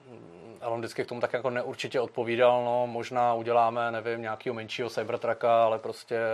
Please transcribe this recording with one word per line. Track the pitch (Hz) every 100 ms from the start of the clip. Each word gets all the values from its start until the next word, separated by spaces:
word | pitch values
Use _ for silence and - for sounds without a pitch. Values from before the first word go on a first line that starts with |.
| 131
mm, | 117 110 85 113 107
Elon | 120 117
vždycky | 117 - 127
k |
tomu | 120
tak | 117
jako | 127 127
neurčitě | 123 123 127 131 139
odpovídal, | 123 - 117 117 123 123 120
no, | 120 123
možná | 113 113 127 120
uděláme, | 113 113 120 117 120 117
nevím, | 113 110 117
nějakýho | 113 110 - 113
menšího | 110 - 120
Cybertrucka, | - 110 117 120 117 120 117 113
ale | 110
prostě | 110 110 - 117 113